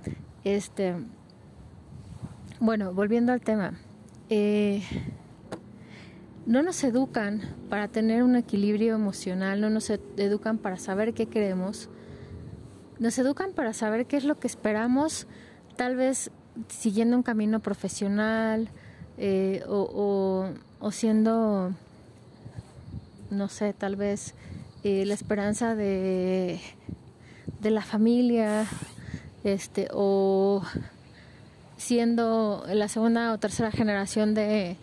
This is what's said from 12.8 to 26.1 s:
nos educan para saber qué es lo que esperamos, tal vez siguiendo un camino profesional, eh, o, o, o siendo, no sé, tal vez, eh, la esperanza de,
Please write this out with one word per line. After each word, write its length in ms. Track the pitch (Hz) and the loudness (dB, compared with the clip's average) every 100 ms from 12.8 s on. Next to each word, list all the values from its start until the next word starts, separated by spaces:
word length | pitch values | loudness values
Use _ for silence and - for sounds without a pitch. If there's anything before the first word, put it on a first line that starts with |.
| - - | -16 -4
nos 180 | 233 233 | -2 2
educan 320 | 254 285 381 | 2 0 -2
para 220 | 370 233 | -2 -2
saber 340 | 220 220 220 247 | -2 -2 0 0
qué 100 | 285 | 0
es 60 | |
lo 160 | 277 294 | 0 0
que 80 | 240 | -2
esperamos, 800 | - 214 214 233 254 311 - - - - - - - | -2 -2 0 2 2 2 -2 -10 -16 -20 -20 -12 -6
tal 200 | 247 254 | -2 2
vez 360 | 262 262 - - - - 220 | 2 0 -4 -12 -16 -14 -12
siguiendo 480 | - 226 202 233 247 | -4 0 2 4 4
un 80 | |
camino 360 | 247 220 214 220 | 2 2 2 0
profesional, 1120 | 208 196 190 - 196 202 214 220 220 220 226 - - - - - | 0 -4 -4 -2 0 0 2 2 0 0 -2 -8 -20 -18 -18 -4
eh, 460 | 196 190 190 190 - | 0 2 2 0 -2
o, 840 | 202 196 - 202 196 190 190 190 - - - | -2 0 0 0 2 2 0 -2 -6 -14 -8
o, 40 | 208 | -6
o 60 | |
siendo, 800 | 202 226 214 220 226 220 202 185 190 - - - - - - - - - - - - - - - | 0 2 4 4 4 2 2 0 -4 -12 -20 -20 -20 -20 -20 -18 -16 -16 -18 -16 -14 -16 -18 -6
no 180 | 202 196 | -4 -4
sé, 260 | - 208 | -2 -4
tal 220 | 202 196 196 | -2 -4 -2
vez, 380 | 202 202 - - - - - - | -2 -2 -6 -16 -16 -14 -16 -6
eh, 220 | 202 190 196 | 0 0 0
la 80 | |
esperanza 640 | 202 - 208 202 214 233 220 | -2 -2 -2 0 0 0 0
de, 840 | 202 190 190 | 0 0 0